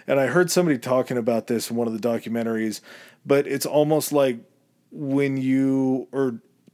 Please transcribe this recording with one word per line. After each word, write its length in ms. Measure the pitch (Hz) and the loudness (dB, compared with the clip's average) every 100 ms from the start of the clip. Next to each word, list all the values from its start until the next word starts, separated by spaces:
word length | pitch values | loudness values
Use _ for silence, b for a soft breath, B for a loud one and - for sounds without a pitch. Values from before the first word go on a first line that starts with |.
| - | -2
And 120 | 139 | 0
I 80 | 131 | 2
heard 220 | 170 180 | 2 2
somebody 260 | 180 180 131 | 2 2 0
talking 400 | 127 131 127 123 | 0 0 0 -2
about 300 | 117 113 - | 0 0 0
this 220 | 117 - | -4 -2
in 60 | 117 | -4
one 120 | 117 | -2
of 120 | 110 | -2
the 80 | 120 | -2
documentaries, 760 | 117 110 117 117 110 110 104 B B B B - | -4 -4 -4 -2 -2 -4 -6 B B B B 2
but 200 | 139 143 | 2 2
it's 180 | 139 143 | -4 0
almost 460 | 147 151 156 - | 2 2 2 2
like 260 | 147 135 117 - _ _ _ _ | 2 2 0 -10 _ _ _ _
when 460 | - 139 139 139 135 | -10 -2 0 0 0
you 680 | 131 135 135 135 131 131 120 | 0 2 2 2 0 -2 -4
are 220 | 135 135 113 - _ _ | -2 -2 -4 -12 _ _